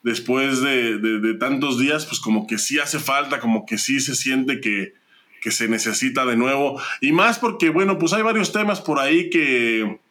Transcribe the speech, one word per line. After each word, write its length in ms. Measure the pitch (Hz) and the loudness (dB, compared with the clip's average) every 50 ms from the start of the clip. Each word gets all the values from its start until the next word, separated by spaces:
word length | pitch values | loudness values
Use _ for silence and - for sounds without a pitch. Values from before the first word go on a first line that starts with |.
después 580 | _ 117 113 110 - - 127 131 135 135 135 131 | _ -2 -4 -2 -2 0 0 2 2 0 0 0
de, 380 | 131 139 135 127 120 113 107 104 | 0 2 2 2 2 0 -2 0
de, 220 | 107 113 110 107 | 0 0 0 2
de 140 | 104 113 110 | 0 0 0
tantos 440 | 104 123 135 139 131 143 143 131 120 | 0 -2 -2 0 0 0 -2 0 0
días, 280 | 131 143 151 151 151 | 2 0 0 -2 -4
pues 120 | - 131 - | -6 -8 -6
como 260 | - 113 110 107 104 | -2 0 0 0 0
que 120 | - 113 107 | -2 -4 -4
sí 200 | - - 139 147 | -4 -2 -2 -2
hace 180 | 143 143 - 143 | -2 -2 -4 -4
falta, 400 | - - 135 139 143 135 139 131 | -2 0 0 0 0 -2 -4 -2
como 260 | - 117 113 107 107 | 0 0 0 0 -2
que 120 | - 110 104 | -4 -6 -4
sí 220 | - - 135 139 | -2 -2 0 0
se 160 | 131 143 131 | 0 -2 -2
siente 440 | - - 131 131 131 131 135 135 131 | -2 -2 0 0 0 0 0 -2 -2
que, 340 | - 107 104 101 95 95 - _ _ _ _ _ _ _ _ - | -2 -2 -2 -2 -4 -8 -10 _ _ _ _ _ _ _ _ -10
que 80 | - 113 | -6 -4
se 160 | 104 - 117 110 | -2 -2 0 0
necesita 560 | 113 110 - 113 107 - 131 131 131 135 131 | 0 0 -2 -2 -2 -2 -2 -2 0 0 0
de 100 | 127 117 | 2 2
nuevo. 440 | 117 123 131 139 139 143 139 139 131 - - - - | 2 2 2 2 0 0 -2 -2 -4 -8 -8 -6 -2
Y 120 | - 143 | 0 2
más 260 | 156 170 196 233 226 226 | 4 4 4 4 2 2
porque, 300 | 240 233 208 - 175 160 | -2 -4 0 2 2 2
bueno, 300 | 156 175 196 196 190 160 | 4 4 2 2 2 0
pues 140 | 165 165 185 | 0 0 2
hay 80 | 214 | 2
varios 280 | 220 226 220 220 190 160 | 2 2 2 2 0 0
temas 300 | - 214 214 208 202 - | 0 0 0 0 -2 -2
por 180 | - - 151 139 | -2 -2 0 0
ahí 320 | 135 139 160 170 175 175 | 2 4 4 2 2 2
que 680 | 175 170 151 139 131 120 117 113 113 110 110 104 107 - _ _ | 2 2 2 4 2 2 2 2 2 0 0 -2 -6 -8 _ _